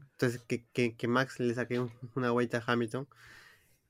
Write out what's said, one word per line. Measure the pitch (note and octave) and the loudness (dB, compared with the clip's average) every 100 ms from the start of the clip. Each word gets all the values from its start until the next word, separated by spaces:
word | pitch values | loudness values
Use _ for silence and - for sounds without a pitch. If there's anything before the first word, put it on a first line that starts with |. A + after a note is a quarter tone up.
| - | -8
entonces | - B2+ A#2 - | 0 0 0 -4
que, | A#2 - | -4 -2
que, | - A#2+ A#2 | 0 0 0
que | A#2 | 0
Max | B2 C3 - | 2 0 0
le | B2 | -2
saque | A#2 A#2 B2 | 0 -2 -2
un, | B2 - A#2+ | -2 -6 -8
una | C3+ B2 | -2 0
vuelta | A#2+ A#2+ A#2+ | 2 0 -2
a | A2+ | 0
Hamilton, | A#2+ A2+ C3 C#3+ - - - - - _ _ _ | 0 0 -4 -8 -16 -20 -20 -20 -20 _ _ _